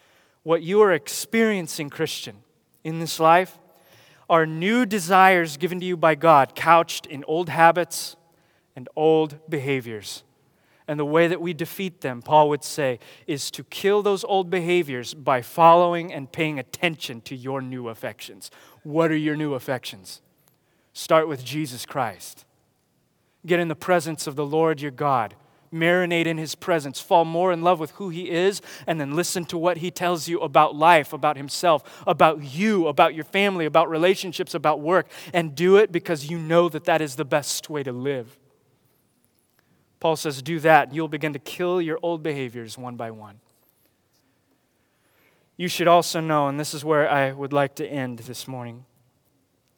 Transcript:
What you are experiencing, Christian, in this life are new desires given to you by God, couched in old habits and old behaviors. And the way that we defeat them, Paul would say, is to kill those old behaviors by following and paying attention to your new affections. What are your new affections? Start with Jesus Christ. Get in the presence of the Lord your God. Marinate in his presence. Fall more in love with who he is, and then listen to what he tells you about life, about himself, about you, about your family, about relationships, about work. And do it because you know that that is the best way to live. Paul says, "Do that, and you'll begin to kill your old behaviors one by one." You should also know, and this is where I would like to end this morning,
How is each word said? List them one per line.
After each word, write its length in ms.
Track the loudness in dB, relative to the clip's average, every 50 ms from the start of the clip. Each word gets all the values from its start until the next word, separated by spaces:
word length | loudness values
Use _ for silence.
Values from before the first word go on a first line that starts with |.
| _ _ _ _ _ _ _ _ -4
What 180 | -2 -2 -2
you 180 | 0 2 4 6
are 120 | 6 6
experiencing, 1000 | 4 2 -2 -6 -10 -10 -6 -2 0 2 2 2 0 -2 -4 -6 -8 -8 -10 -8
Christian, 520 | -6 -4 -4 -4 -6 -8 -12 -14 -16 -18 _ _ _ _ _ _ _ _
in 180 | -10 -8 -6 -6
this 200 | -6 -6 0 4
life 380 | 6 6 6 6 4 0 -8 _ _ _ _ _ _ _ _ -20 _ _ _ _ _ 2
are 160 | 2 2 2
new 400 | 0 -2 -4 -2 0 2 2 0
desires 720 | 0 -2 -4 0 4 6 8 8 8 8 6 2 0 -4 -6
given 200 | -6 -4 -4 -4
to 40 | -4
you 100 | -4 -2
by 200 | 2 2 2 2
God, 400 | 4 6 8 8 8 6 4 0
couched 500 | 0 4 6 6 6 4 2 -4 -12 -10
in 180 | -12 -12 -10 -6
old 260 | -4 -4 -2 -2 -2
habits 680 | 2 6 6 6 6 4 -2 -4 -6 -10 -12 -12 -14 _ _ _ _ _ _ _ _ _ _ _ -20
and 140 | -20 -18 -10 -2
old 440 | 2 4 4 4 4 2 0 -4 -12 _ -8
behaviors. 720 | -6 -4 -2 -2 -2 -4 -4 -8 -12 -12 -12 -14 -14 -16 -18 _ _ _ _ _ _ _ _ _ _ _ _
And 120 | -8 -4 -4
the 60 | -2
way 240 | 2 4 4 4 4
that 140 | 2 -2
we 100 | -4 -6
defeat 480 | -6 -6 -8 -10 -8 -8 -8 -8 -8 _
them, 220 | -8 -8 -8 -8
Paul 260 | -2 4 6 6 6 4
would 160 | 2 -4 -6
say, 340 | -8 -4 -2 -2 -2 -2 -6 -10 -20 -20 -14 _
is 240 | -8 -6 -6 -8 -10
to 140 | -12 -14 -16
kill 360 | -14 -8 -2 0 2 2 2
those 240 | 2 0 0 -2 -2
old 240 | -2 -2 -2 -2 -2
behaviors 640 | -4 -2 0 0 0 0 0 -2 -4 -8 -8 -10
by 300 | -12 -6 -2 0 0 0
following 720 | -2 -4 2 6 8 8 8 8 6 2 0 -4 -6 -8 -10
and 180 | -12 -12 -8
paying 260 | -6 -4 -4 -2 -4 -6
attention 640 | -10 _ -6 -4 -4 -4 -4 -4 -10 -12 -12 -12
to 140 | -14 -14 -14
your 240 | -12 -8 -8 -8 -8
new 280 | -8 -8 -10 -10 -10 -10
affections. 640 | -10 -10 -10 -12 -12 -12 -16 -18 -18 -20 -20 -20 _ -20 -20 -20 _ _ -12
What 260 | -4 0 0 2 2
are 60 | 0
your 200 | 0 -2 -2 -2
new 160 | -4 -4 -4
affections? 680 | -6 -6 -6 -6 -6 -6 -8 -12 -18 -18 -18 -20 -20 -20 _ _ _ _ _ _ _ _ _ _ _ _ _ _ -16
Start 340 | -8 0 2 2 2 2 0
with 160 | -4 -8 -8
Jesus 400 | -8 -6 -6 -6 -6 -8 -12 -12
Christ. 600 | -8 -6 -4 -4 -6 -6 -12 -18 -20 -20 -20 -20 _ _ _ _ _ _ _ _ _ _ _ _ _ _ _ _ _ _ _ -2
Get 160 | 0 0 0
in 80 | 0 -2
the 60 | -4
presence 500 | -4 0 0 2 2 0 -2 -8 -8 -8
of 80 | -8 -6
the 120 | -6 -4
Lord 340 | -2 0 0 0 0 0 -2
your 120 | -6 -10
God. 420 | -6 -4 -2 0 0 0 -2 -4 -8 _ _ _ _ _ _ -10
Marinate 540 | -4 0 2 2 2 2 2 0 0 0 0
in 140 | -2 -2 -4
his 160 | -6 -10 -10
presence. 440 | -8 -2 -2 -2 -2 -2 -6 -10 -10
Fall 280 | -2 2 2 2 2
more 260 | 2 0 0 0 0
in 80 | 0 0
love 180 | 2 0 0 0
with 120 | -2 -8
who 180 | -10 -10 -10 -10
he 220 | -10 -10 -8 -4
is, 320 | -2 0 0 0 -2 -4 -8 -16 -20 -10 -6
and 120 | -4 -4 -4
then 160 | -4 -4 -4
listen 300 | -4 -4 -4 -4 -6 -6
to 140 | -6 -4 -2
what 180 | 0 0 -2
he 140 | -2 -4 -8
tells 360 | -6 -4 -2 -2 -2 -2 -4
you 140 | -6 -6 -4
about 340 | -2 2 4 4 4 4 4
life, 380 | 4 6 6 6 6 4 0
about 240 | -4 -2 0 0 0
himself, 680 | -2 -6 -10 -6 0 2 2 2 2 0 -8 -20 -6 -2
about 360 | 0 2 4 4 4 4 0
you, 440 | -8 -10 -6 -2 0 0 2 2 0
about 280 | 2 4 4 4 4 2
your 100 | -4 -8
family, 420 | -4 -2 0 0 0 0 -2 -2
about 240 | 2 2 2 2 2
relationships, 640 | 0 0 2 2 2 0 -4 -8 -8 -8 -8 -8 -6
about 260 | -2 0 0 0 0
work. 260 | 0 0 0 0 0 -2 -10 -20 -10 -4 -2
And 200 | -2 -2 -2 -2
do 220 | 0 4 6 6
it 160 | 6 6 4
because 380 | 0 -4 -4 -4 -6 -6 -6 -8
you 80 | -8 -6
know 320 | -2 2 4 4 4 4
that 140 | 0 -4 0
that 180 | 0 0 0
is 140 | 0 -2 -6
the 100 | -6 -4
best 420 | -2 -2 -2 -2 -4 -8 -8 -8 -8
way 140 | -8 -8
to 100 | -6 -6
live. 460 | -8 -6 -6 -6 -6 -6 -8 -12 _ _ _ _ _ _ _ _ _ _ _ _ _ _ _ _ _ _ _ _ _ _ _ _ _ _ _ _ _ _ _ _ _ _
Paul 160 | -2 -2 -2
says, 240 | -2 -4 -6 -6 -6
"Do 180 | -6 -6 -4 0
that, 280 | 4 6 6 6 6 2
and 80 | -4
you'll 100 | -6 -6
begin 280 | -6 -6 -4 -4 -4 -6
to 40 | -6
kill 440 | -12 -10 -8 -4 -2 -2 0 -2
your 160 | -2 -2 -4 -4
old 200 | -4 -4 -4 -4
behaviors 560 | -6 -6 -6 -6 -8 -8 -10 -12 -14 -14 -14 -14
one 180 | -14 -12 -10
by 140 | -10 -10 -10
one." 300 | -12 -14 -18 -20 -20 -20 _ _ _ _ _ _ _ _ _ _ _ _ _ _ _ _ _ _ _ _ _ _ _ _ _ _ _ _ _ _ _ _ _ _ _ _ _ _ _ _ _ _ _ -6
You 100 | -6 -4
should 200 | -2 2 4 6
also 320 | 6 6 4 2 -2 -4
know, 280 | -2 0 0 2 0 0
and 100 | -2 -4
this 140 | -6 -8
is 100 | -8 -6
where 280 | -2 0 2 2 2 2
I 220 | 2 2 0 0
would 200 | -2 -6 -6 -2
like 220 | 0 0 0 0 -4
to 120 | -8 -10
end 340 | -8 -6 -6 -6 -8 -10 -12
this 280 | -14 -14 -14 -14 -12 -12
morning, 380 | -12 -12 -12 -14 -16 -18 -20 _ _ _ _ _ _ _ _ _ _ _ _ _ _ _ _ _ _